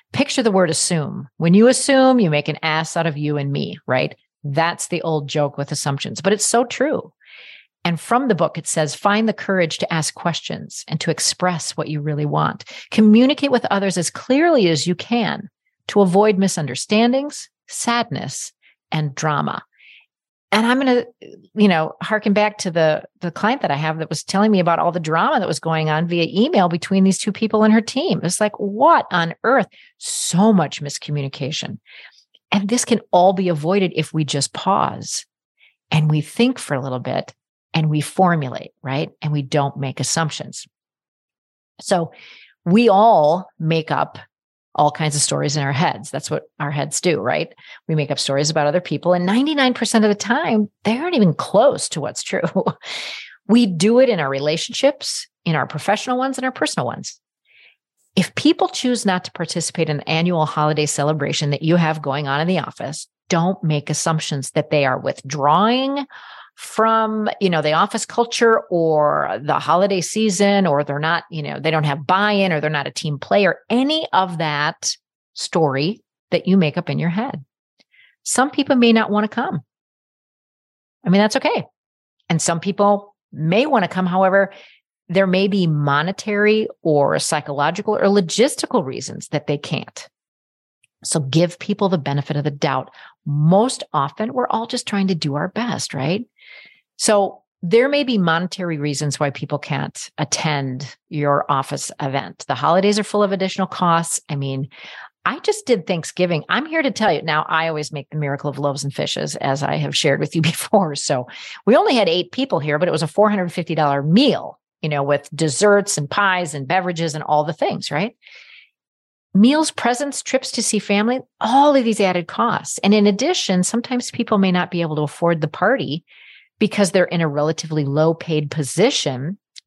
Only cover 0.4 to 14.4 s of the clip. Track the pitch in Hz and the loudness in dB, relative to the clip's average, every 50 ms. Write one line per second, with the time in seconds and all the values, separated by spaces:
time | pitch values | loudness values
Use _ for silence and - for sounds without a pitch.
0.4 | 240 226 196 190 185 160 165 - - - 180 160 143 - - - 139 - _ - | 0 2 4 4 2 2 2 -2 -2 -2 -2 -2 -2 -4 -8 -10 -12 -12 _ -2
1.4 | 160 170 175 202 220 247 262 - - - 277 262 262 262 254 247 214 165 151 147 | 2 6 6 8 8 6 6 4 2 2 4 6 6 6 6 4 4 2 2 0
2.4 | 147 - 151 - - 160 156 156 165 - - 170 165 165 147 147 147 147 147 147 | 0 -2 -4 -4 -2 -2 -2 -2 -2 -2 -2 -2 -2 -2 -2 -2 -2 -2 -2 -2
3.4 | 139 139 139 143 143 - 180 - - - 127 131 151 151 - _ _ _ _ _ | -2 -2 -2 -4 -4 -6 -8 -10 -4 -2 0 0 0 -2 -6 _ _ _ _ _
4.4 | - 147 139 156 160 170 185 196 - - 175 165 - 170 160 151 143 139 - 151 | -10 -6 -2 0 0 0 -2 -4 -6 -6 -6 -4 -4 -2 -2 -2 -4 -4 -2 -2
5.4 | 147 139 143 - 139 - 151 - - 151 139 135 - - - - - 196 208 208 | -2 -2 -2 -6 -8 -6 -6 -6 -4 -4 -4 -4 -6 -8 -8 -2 0 0 0 0
6.4 | - - - 233 254 247 - - 247 311 277 - - - _ _ _ _ - - | 0 0 2 2 0 0 0 -2 -2 0 -2 -4 -6 -10 _ _ _ _ -20 -20
7.4 | - - - - _ _ _ _ - 175 170 156 - - 233 247 277 254 208 151 | -20 -20 -20 -20 _ _ _ _ -4 -2 -2 -2 -2 0 0 2 2 2 2 2
8.4 | 170 151 - 165 156 - - 165 156 143 - - - 202 202 214 226 220 202 - | 0 -2 -2 -6 -8 -4 -2 0 0 -2 -2 -2 0 2 2 2 2 0 -2 -2
9.4 | - - 196 185 175 156 - - 160 - 165 160 151 - - - - 175 156 - | -2 -2 2 2 2 0 0 -4 -4 -2 -2 -2 -2 -2 -6 -4 -4 -4 -4 -4
10.4 | - - - - - - - - - - - 156 - - 151 - - - - - | -6 -8 -10 -10 -10 -14 -14 -16 -12 -8 -6 -4 -2 -2 -2 -2 -2 -2 -2 0
11.4 | 180 180 180 160 - - - - 156 - 156 151 143 151 147 147 147 147 147 151 | 0 0 0 -2 -6 -8 -6 -6 -6 -4 -4 -4 -4 -4 -2 -2 -2 0 0 0
12.4 | 156 156 - - - - - - - - - - 220 214 208 226 247 262 302 - | 0 0 -2 -6 -12 -18 -18 -20 -14 -4 2 4 6 8 8 8 8 6 4 2
13.4 | 285 277 262 233 - - - 202 196 196 175 180 165 - - - - - 254 277 | 0 2 2 2 0 0 -2 0 0 0 0 -2 -4 -4 -6 -8 -2 0 2 4